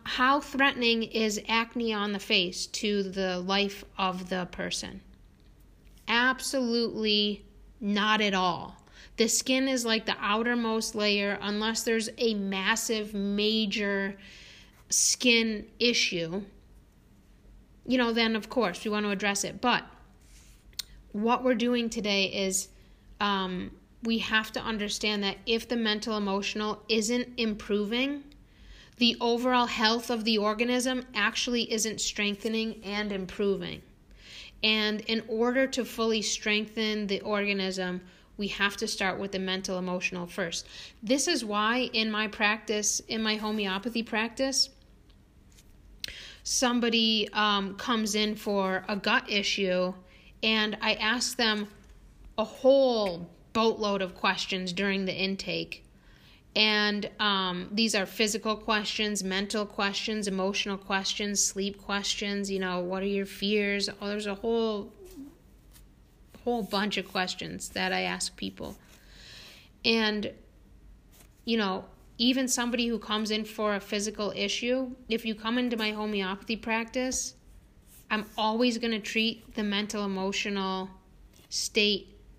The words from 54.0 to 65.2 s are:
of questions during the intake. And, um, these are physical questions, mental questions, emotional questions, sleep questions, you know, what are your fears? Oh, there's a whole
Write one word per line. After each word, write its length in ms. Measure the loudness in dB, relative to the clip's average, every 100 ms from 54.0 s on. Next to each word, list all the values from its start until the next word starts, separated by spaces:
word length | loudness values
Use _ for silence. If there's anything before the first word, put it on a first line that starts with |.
of 120 | -2
questions 580 | 0 0 0 -2 -2 -2
during 320 | 0 0 0
the 100 | 0
intake. 720 | -2 -2 -2 -4 -6 -6 -10 -16 -20 -20 -20 -20 -20 -4
And, 560 | 2 4 4 2 0 -4 -2
um, 500 | 0 2 0 -2 -4
these 240 | 0 2 2
are 100 | -2
physical 500 | 0 0 0 -2 -4
questions, 680 | 0 0 0 -2 -2 -2
mental 420 | -2 -2 -2 -2 -4
questions, 640 | -2 -2 -2 -4 -2 -2
emotional 480 | 0 0 0 -2 -6
questions, 680 | -2 -2 0 -2 -2 0
sleep 380 | 0 0 -4 -6
questions, 640 | -4 -4 -2 -2 -2 -2 -2
you 120 | -2
know, 180 | -2 -2
what 220 | -2 -2
are 40 | -2
your 200 | -2 -4
fears? 640 | -4 0 2 2 0 -2 -4
Oh, 60 | -6
there's 200 | -4 -4
a 100 | -4
whole 560 | 0 0 0 -2 -6 -14 -18 -16